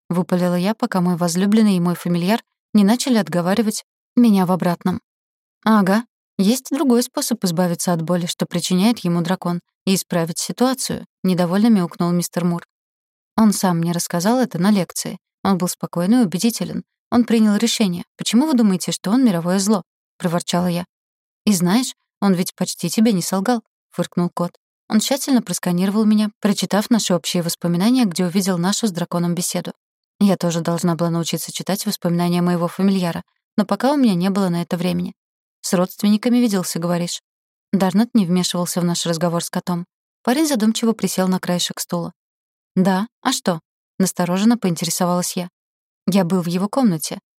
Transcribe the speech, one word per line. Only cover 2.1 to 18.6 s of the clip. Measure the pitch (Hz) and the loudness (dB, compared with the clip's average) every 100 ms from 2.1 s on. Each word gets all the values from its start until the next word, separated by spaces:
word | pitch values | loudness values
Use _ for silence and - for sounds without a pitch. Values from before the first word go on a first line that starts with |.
| 175 180 233 - _ _ | -2 0 -2 -4 _ _
не | 214 | 2
начали | 196 247 277 220 | 4 2 2 0
отговаривать | 151 170 170 202 214 - - _ _ | 0 -2 0 0 0 -4 -10 _ _
меня | - 240 196 180 | 4 4 6 2
в | |
обратном. | 185 175 170 185 175 - _ _ _ _ _ | 2 0 -2 -4 -6 -10 _ _ _ _ _
"Ага, | 214 220 185 214 240 _ _ - | 2 4 4 2 -2 _ _ 0
есть | 190 262 - | 0 0 -2
другой | 277 277 233 | -2 2 2
способ | 240 294 - 226 | 0 -4 -4 -2
избавиться | 185 165 180 170 - | -2 0 0 -2 -2
от | 170 | -2
боли, | 160 180 170 | -2 -2 -4
что | - 175 | -6 -6
причиняет | 175 - 180 214 240 | -4 -2 2 2 0
ему | 175 170 | -2 0
дракон, | 170 185 175 175 - _ - | -2 -2 -4 -6 -10 _ -2
и | 190 | -2
исправить | - 175 165 - | 0 -2 -2 -6
ситуацию", — | - - 254 254 - - - _ | -6 -2 -2 -2 -6 -8 -12 _
недовольно | 185 180 175 190 233 | -2 0 0 2 4
мяукнул | 208 170 - 175 | 4 0 -2 -2
мистер | 175 170 180 | -2 -2 -4
Мур. | 175 170 - _ _ _ _ _ _ - | -2 -4 -8 _ _ _ _ _ _ 2
"Он | 220 | 4
сам | 196 190 170 | 4 0 0
мне | 170 | 0
рассказал | 175 - 175 190 254 | -2 -4 -2 0 2
это | 247 160 | 0 0
на | 190 | 2
лекции. | 202 165 - - 208 _ _ | 2 0 -6 -10 -12 _ _
Он | 190 185 | -2 0
был | 180 | -2
спокойный | - - 175 180 254 | -4 -6 -2 2 2
и | |
убедителен. | 196 175 233 - 170 165 - _ - | 2 0 -2 -2 -6 -8 -12 _ -2
Он | 247 | 0
принял | 233 233 214 202 | 2 4 4 2
решение. | 233 - 202 175 - - | 0 0 0 -2 -8 -10
Почему | - 220 311 | 0 2 2
вы | |
думаете, | 254 | 4